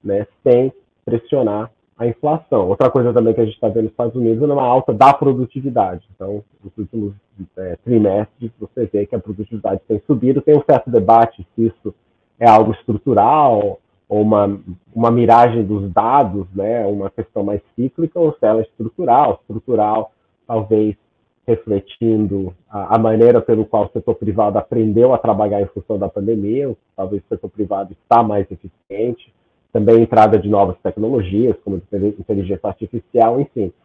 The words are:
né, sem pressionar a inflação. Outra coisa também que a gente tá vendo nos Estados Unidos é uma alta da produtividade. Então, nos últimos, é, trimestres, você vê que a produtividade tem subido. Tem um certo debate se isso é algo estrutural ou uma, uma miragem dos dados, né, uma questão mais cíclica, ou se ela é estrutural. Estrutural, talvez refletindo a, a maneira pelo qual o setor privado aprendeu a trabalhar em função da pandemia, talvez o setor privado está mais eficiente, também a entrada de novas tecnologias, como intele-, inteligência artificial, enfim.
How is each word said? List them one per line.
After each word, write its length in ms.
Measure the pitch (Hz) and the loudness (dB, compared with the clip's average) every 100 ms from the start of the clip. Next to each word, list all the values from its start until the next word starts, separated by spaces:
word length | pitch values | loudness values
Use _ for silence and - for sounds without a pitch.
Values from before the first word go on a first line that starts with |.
né, 240 | 104 101 104 _ | -4 -6 -6 _
sem 280 | 131 123 131 - _ _ | 2 2 2 -6 _ _
pressionar 680 | - 117 - 143 113 104 113 _ _ _ | -6 -6 -2 -2 -2 -4 -8 _ _ _
a 80 | 120 | -6
inflação. 600 | - 147 160 _ 113 92 | -4 -4 -4 _ -2 0
Outra 240 | 101 131 | 0 0
coisa 200 | 135 120 | 2 2
também 220 | 117 113 | 2 2
que 80 | 110 | 0
a 40 | 110 | -2
gente 140 | - | -2
tá 80 | 110 | -4
vendo 180 | 113 110 | -2 -4
nos 60 | |
Estados 240 | - 120 123 | -4 -6 -2
Unidos 320 | 117 113 147 | -2 0 0
é 60 | |
uma 80 | 139 | 0
alta 320 | 123 131 - | 0 0 0
da 180 | 107 135 | 4 4
produtividade. 960 | 143 139 123 127 135 135 120 95 90 _ | 6 0 0 -4 -6 -4 -2 -2 -6 _
Então, 300 | _ 95 104 104 _ | _ -10 -10 -12 _
nos 140 | 98 107 | -20 -14
últimos, 360 | 95 117 104 101 _ 98 92 - | -10 -8 -8 -10 _ -20 -18 -14
é, 200 | 92 85 | -12 -10
trimestres, 720 | 127 117 104 98 107 _ 117 _ | 0 2 2 0 -4 _ -16 _
você 260 | 104 - 110 | -14 -8 -4
vê 220 | 101 101 | -4 -4
que 80 | 113 | -8
a 40 | |
produtividade 600 | 104 101 107 110 101 95 _ | -8 -12 -10 -8 -6 -6 _
tem 120 | 107 - | -8 -2
subido. 340 | 131 123 139 | -2 0 0
Tem 160 | 143 147 | 2 2
um 80 | - | 4
certo 220 | 135 - | 0 2
debate 560 | 117 98 113 113 - 90 - | 0 4 4 4 -2 -14 -2
se 100 | 113 | -4
isso 300 | - 107 - _ _ _ _ | -4 -14 -14 _ _ _ _
é 80 | 113 | 4
algo 240 | 110 107 | 6 4
estrutural 1040 | 107 - 104 - 104 110 151 139 107 104 95 _ _ _ | -2 -6 -4 0 2 4 4 2 2 -2 -6 _ _ _
ou 140 | 104 | -2
uma, 380 | 107 107 101 101 92 90 _ 113 | 2 2 0 -4 -12 -20 _ -2
uma 140 | 117 | 0
miragem 560 | 120 117 117 120 117 98 | 2 6 6 6 2 -4
dos 260 | 104 98 | -4 -2
dados, 540 | 87 113 139 117 98 92 | -2 2 2 2 -4 -8
né, 320 | 95 101 120 101 | -6 -4 -2 -4
uma 240 | 101 98 | -4 -8
questão 340 | - - - | -10 -10 -6
mais 180 | 101 104 _ - | -6 -6 _ -8
cíclica, 440 | 131 - 165 175 | -6 -4 -6 0
ou 120 | 160 | -2
se 120 | 151 - | 0 0
ela 140 | 113 | 0
é 40 | |
estrutural. 760 | - _ 113 - 175 123 139 98 | -2 _ -10 -6 2 2 2 -2
Estrutural, 680 | _ 107 - 113 107 110 113 _ _ _ - | _ -12 -4 0 0 -2 -6 _ _ _ -6
talvez 500 | 113 104 110 107 101 _ _ _ _ - | -6 0 0 0 -4 _ _ _ _ -4
refletindo 1040 | 110 - 101 - - 113 110 104 98 92 87 _ | -4 -2 -6 -6 -4 0 0 0 -4 -8 -12 _
a, 260 | 104 92 113 | -12 0 2
a 40 | |
maneira 420 | 110 110 117 120 | 2 4 6 4
pelo 240 | 110 110 107 | 2 0 0
qual 200 | 110 104 | -2 -2
o 40 | |
setor 260 | 117 110 113 | -4 -6 -4
privado 420 | 104 101 104 101 | -4 -2 0 -2
aprendeu 540 | - 120 110 107 123 | -4 -2 0 2 2
a 40 | 120 | 2
trabalhar 440 | 117 101 104 101 | 0 0 0 -2
em 60 | 98 | -4
função 300 | - - 104 | -8 -8 -6
da 100 | 98 | -6
pandemia, 680 | - 101 113 101 127 139 113 _ - | -4 -4 -4 -4 -4 -6 -10 _ -12
talvez 280 | 95 101 | -8 -8
o 40 | _ | _
setor 220 | 107 - | -12 -10
privado 440 | 104 98 98 98 | -8 -6 -6 -8
está 280 | - _ 117 | -16 _ 2
mais 240 | 110 104 95 | 2 -2 -4
eficiente, 840 | 90 95 _ _ 98 120 120 _ _ _ _ _ | -10 -18 _ _ -4 -4 -4 _ _ _ _ _
também 260 | 113 104 113 | 0 4 4
a 20 | |
entrada 400 | 117 113 110 107 | 6 4 4 4
de 100 | 101 | 2
novas 280 | 104 98 90 | 2 0 -2
tecnologias, 720 | 101 104 110 131 92 98 120 101 | -8 -4 -4 -2 -2 0 0 -2
como 120 | - 95 | -6 -10
intele-, 380 | - 101 104 104 | -8 -4 -4 -6
inteligência 480 | 95 107 92 95 104 | -6 -6 -4 -6 -8
artificial, 720 | - 110 113 _ 120 113 123 | -8 -10 -12 _ 0 2 0
enfim. 320 | 143 127 95 _ | -4 -6 -8 _